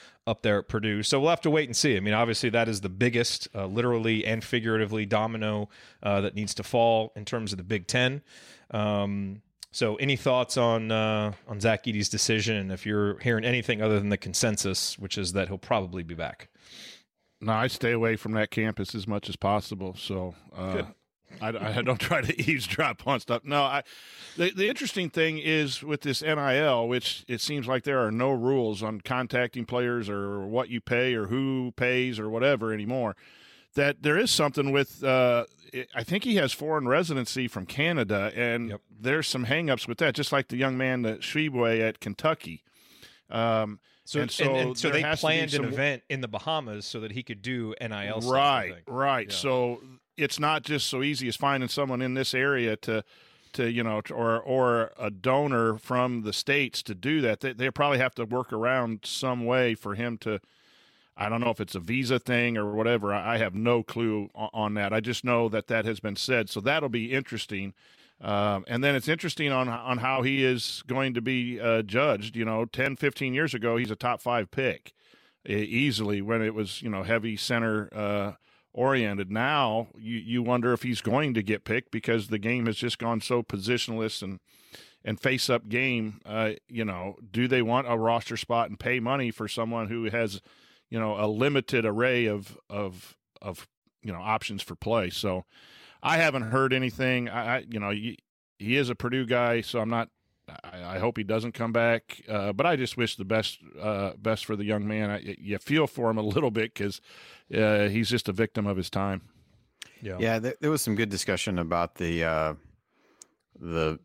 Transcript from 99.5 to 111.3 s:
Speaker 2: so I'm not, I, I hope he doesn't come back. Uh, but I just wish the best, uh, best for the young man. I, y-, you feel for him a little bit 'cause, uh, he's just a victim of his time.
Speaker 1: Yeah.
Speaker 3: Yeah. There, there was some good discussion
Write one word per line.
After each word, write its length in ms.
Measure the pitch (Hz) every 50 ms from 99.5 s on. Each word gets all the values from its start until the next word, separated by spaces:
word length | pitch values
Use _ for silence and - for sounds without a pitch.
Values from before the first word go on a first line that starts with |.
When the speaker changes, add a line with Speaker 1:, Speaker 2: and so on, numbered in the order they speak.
| 117 117
Speaker 2:
so 220 | 107 - - 117
I'm 80 | 110 113
not, 200 | 117 117 117 - _ _ _ _ _ _ _ - - - -
I, 320 | - 92 90 87 87 95
I 40 | 92
hope 180 | 101 120 113
he 80 | 113 104
doesn't 260 | 95 110 113 113 117
come 220 | - - 117 113 113
back. 480 | 117 117 117 117 113 - - - - - -
Uh, 240 | 107 104 98 104 98
but 120 | 104 147
I 120 | 175 160
just 180 | 131 127 - -
wish 220 | 123 117 110 -
the 80 | - 98
best, 340 | 95 113 110 104 - - - - 78 - 76
uh, 320 | 98 107 104 98 98 95 -
best 280 | - 101 113 110 - -
for 100 | - 110
the 80 | 101 104
young 240 | 104 107 104 101
man. 220 | 104 107 107 107 101
I, 60 | 104
y-, 200 | 101 - 95 98
you 200 | - - 101 101
feel 300 | 95 - - 143 160 151
for 220 | - - 135 117 113
him 80 | 113
a 40 | 110
little 300 | 107 107 104 156 147 120
bit 220 | 107 113 113 117 -
'cause, 280 | - 101 101 98 - _ - - - - - - - _ - -
uh, 360 | 107 110 107 107 104 104 101
he's 200 | 101 117 110 107
just 200 | 120 113 - 107
a 20 |
victim 340 | 92 101 113 - - 113 101
of 120 | 101 98
his 120 | 95 90 -
time. 340 | - 98 98 98 95 87 - - _ - _ _ _ _ _ _ _ - - - - -
Speaker 1:
Yeah. 160 | - 101 90 92
Speaker 3:
Yeah. 200 | 113 113 113 110
There, 160 | 110 127 - -
there 100 | 151 147
was 100 | 156 143
some 140 | - 117 104
good 140 | 104 113 104
discussion 500 | 101 92 - -